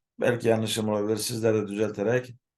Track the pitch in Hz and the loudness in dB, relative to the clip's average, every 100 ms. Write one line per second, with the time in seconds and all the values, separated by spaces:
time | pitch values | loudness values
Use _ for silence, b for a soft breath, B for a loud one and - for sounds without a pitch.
0 | _ - 113 120 117 110 110 113 107 104 | _ -2 0 2 2 2 0 -2 0 0
1 | 104 110 104 117 113 107 98 101 107 104 | 0 -2 -2 0 2 2 0 -2 -2 0
2 | 101 123 123 - _ | 0 0 -2 -14 _